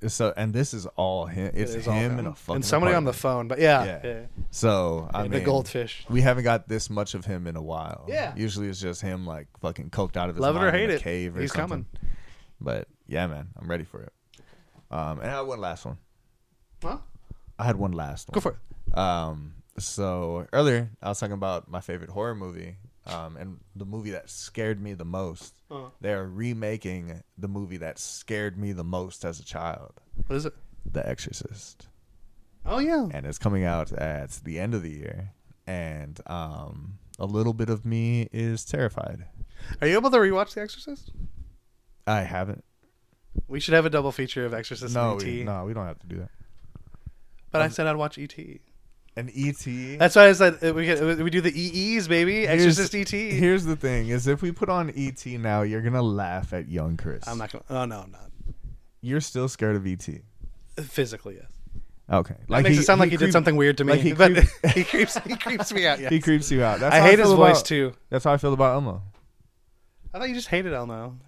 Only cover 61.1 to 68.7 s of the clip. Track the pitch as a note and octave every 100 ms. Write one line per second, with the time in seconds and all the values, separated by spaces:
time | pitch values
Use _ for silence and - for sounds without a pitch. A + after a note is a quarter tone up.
61.1 | A2 G#2 F2+ - - - - - - -
62.1 | F#2 F2 - - A#2 C#3+ D3 D#3 F#3+ F3
63.1 | E3 F#3+ F3 D#3 D3+ C#3+ C#3+ C#3 D3+ C#3
64.1 | D3+ F#3 F3 - - D3+ F#3 F3+ D#4+ G#3+
65.1 | - G#3 A#3+ A#3 A#3 - G#3 E3+ C#3 C3
66.1 | D#3+ D#3 D3+ D3 B2+ A#2 G2+ C3+ D#3 E3+
67.1 | G#3 G3+ F3+ D#3+ D#3 - D3+ C3 - -
68.1 | B2+ D3 C#3+ C#3+ C3+ C3+